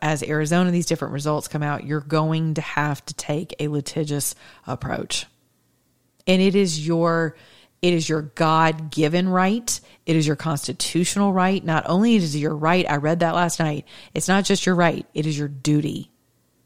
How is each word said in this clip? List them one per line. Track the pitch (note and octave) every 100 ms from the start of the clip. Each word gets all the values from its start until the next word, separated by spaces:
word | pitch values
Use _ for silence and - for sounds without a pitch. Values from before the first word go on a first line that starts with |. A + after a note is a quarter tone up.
as | D#3 D3
Arizona, | D3 D3+ D3+ F3 F3+
these | F3 E3
different | D#3+ -
results | C#3 D3+ D3+ -
come | D3+
out, | D3 C#3+
you're | C#3 D3+
going | C#3+ D#3+ D#3+ D#3+ D#3+
to | D3+
have | - - D3 C#3+
to | -
take | - - D3 E3 -
a | D3+
litigious | D3 - E3+ D3 C#3+ - - - - -
approach. | A#2+ B2+ - - - - _ _ _ _ _ _ _ _ _ -
And | F#3
it | G3
is | G3 F#3+ D#3 D3+
your, | E3 E3+ E3 D#3+ - - - _ -
it | F3+
is | E3+ D#3
your | D#3
God-given | D3 - D#3+ D#3+ D#3+ D#3 D#3 D3 F#3+ F3 F#3
right. | F3+ F#3+ A#3 A#3 - - _ -
It | D#3+
is | D3+
your | D3
constitutional | D#3+ D3 - - - E3 F3 G3+ G3+
right. | F#3 F#3 G3
Not | E3 D#3+ -
only | F3 A#3 A3
is | E3
it | D3
your | D3+ D3+
right, | D#3 F#3 -
I | C#3+
read | D#3 E3+
that | E3+
last | E3+ E3+ -
night, | D#3+ D3 - - -
it's | D#3 -
not | G3 F#3+
just | G3
your | F#3
right, | F3 E3+ - -
it | - D#3
is | C#3+
your | D3
duty. | C#3 D3 D3+ D3+ - - _ _ _ _ _